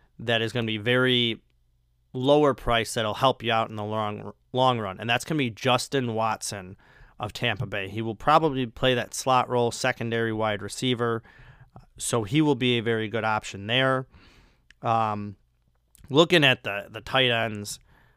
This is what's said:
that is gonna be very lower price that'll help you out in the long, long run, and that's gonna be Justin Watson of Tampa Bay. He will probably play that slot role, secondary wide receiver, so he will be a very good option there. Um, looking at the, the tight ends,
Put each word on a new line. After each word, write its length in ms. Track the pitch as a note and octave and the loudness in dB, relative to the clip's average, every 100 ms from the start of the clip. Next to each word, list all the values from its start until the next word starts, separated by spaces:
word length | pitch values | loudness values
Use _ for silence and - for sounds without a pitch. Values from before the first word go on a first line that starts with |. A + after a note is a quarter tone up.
| _ - | _ -10
that 240 | A#2 A2+ | -2 -2
is 120 | A2+ | -2
gonna 120 | A#2+ A2+ | -2 -4
be 120 | A2 | -2
very 640 | A2 B2+ B2+ B2 A#2 G#2+ _ _ _ _ _ _ _ | 0 2 4 2 0 -2 _ _ _ _ _ _ _
lower 400 | C3 C3 D3 D3 | -2 4 6 4
price 400 | B2 B2 A#2 G#2+ | 2 0 0 0
that'll 220 | A#2 G#2+ G#2 | -2 -2 2
help 280 | C3+ - | 2 2
you 80 | A2+ | 0
out 180 | A2+ A2+ | 0 0
in 60 | G#2+ | -4
the 80 | |
long, 480 | G#2 A2 G#2+ G#2+ G#2 - _ | -6 -4 -4 -6 -12 -18 _
long 260 | B2+ C3 A#2+ | 2 2 2
run, 180 | G2 F#2 | -2 -6
and 80 | A2+ | -2
that's 160 | A#2+ - | -2 0
gonna 120 | D#3 | -2
be 120 | B2 | -4
Justin 640 | G2+ - B2+ - C#3 A#2+ | -2 0 0 0 -2 -2
Watson 640 | A2 A2 G#2+ - G#2 F#2 G2 _ - - - | -2 -2 -2 -8 -10 -12 -18 _ -20 -20 -10
of 140 | G#2 | -10
Tampa 320 | - B2 G#2 G#2 | -4 -4 -4 -4
Bay. 240 | G#2 F#2+ | -6 -6
He 120 | G#2+ | -6
will 140 | A2+ G#2 | -6 -4
probably 500 | C#3+ D#3 D#3 C3 A#2+ | 4 4 4 0 -4
play 280 | - C3 | 0 0
that 200 | A#2+ G#2+ | 2 -2
slot 360 | - C3 B2+ A#2+ | -4 2 2 2
role, 200 | B2 A#2 | 0 0
secondary 640 | - C3 - A#2 A#2 A2+ | 0 -4 -2 -4 -2 -2
wide 300 | A2 A2 G2+ | -2 -2 -4
receiver, 640 | G2+ - C3 A#2 A#2+ A2+ - - - - - - - - | -6 -4 -2 0 -2 -4 -6 -20 -20 -20 -20 -20 -20 -10
so 260 | - A#2+ | -4 -4
he 180 | G2+ D3+ | 0 2
will 140 | D3+ A#2+ | 2 2
be 220 | B2+ A#2+ | 2 0
a 40 | |
very 280 | A2 A2+ A2 | 0 -2 -2
good 160 | A2+ A2 | -2 -2
option 420 | G#2+ - G2 G2+ | -2 -4 -10 -2
there. 400 | B2+ C3 C3 C3 - - - _ _ _ _ | 2 2 0 -4 -14 -20 -20 _ _ _ _
Um, 540 | A#2 A2+ A2 G#2 G#2 G2 _ _ _ _ _ _ - | -2 0 0 -4 -8 -12 _ _ _ _ _ _ 0
looking 360 | C#3 E3+ F3 C#3 | 4 6 6 6
at 180 | B2+ | 2
the, 240 | A2 G2+ G2 | -2 -8 -8
the 120 | G#2+ | -12
tight 300 | - C3 B2+ | -2 2 2
ends, 480 | A#2 A2+ G#2 G#2 - _ _ _ | 2 -2 -4 -10 -12 _ _ _